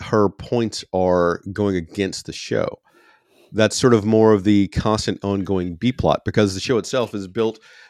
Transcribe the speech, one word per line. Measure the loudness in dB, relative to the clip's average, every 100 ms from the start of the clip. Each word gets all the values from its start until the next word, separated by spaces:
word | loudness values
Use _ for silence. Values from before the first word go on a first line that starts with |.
her | -2 2 2
points | 0 -6 -2 -2 -6 -6
are | -2 2 2 2 -2 -6
going | -4 -2
against | -2 -4 -4 -4 -6 -12
the |
show. | -12 -4 -4 -4 -6 _ _ _ _ _ _ _
That's | 0 0 4
sort | 4
of | 4
more | 4 4 6
of | 4
the | 4 2 2
constant | -2 -2 -2 -2 -6
ongoing | -4 -4 -2 -4 -4 -4
B | -4
plot, | 0 0 0
because | -2 0 0
the | 0
show | -4 -2
itself | -2 -4 -4
is | -6 -8
built | -4 -4 -4 _ -20 -20